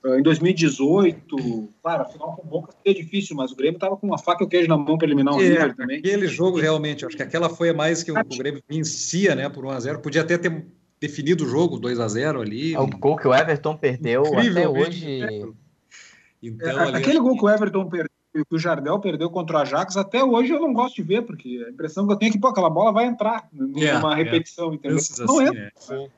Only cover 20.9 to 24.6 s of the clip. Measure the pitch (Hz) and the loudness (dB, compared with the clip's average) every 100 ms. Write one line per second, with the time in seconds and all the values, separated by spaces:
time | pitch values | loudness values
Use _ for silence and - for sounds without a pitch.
20.9 | - 160 208 233 - 127 123 117 127 156 | -4 -2 -2 -2 -12 -10 -10 -10 -10 -8
21.9 | 185 202 202 220 208 247 196 175 156 220 | -4 0 2 2 2 2 4 2 4 4
22.9 | 214 240 233 214 226 - 147 135 139 156 | 4 0 0 -2 -2 -8 -8 -6 0 2
23.9 | 131 156 151 165 165 165 - | 2 0 0 0 0 -2 -6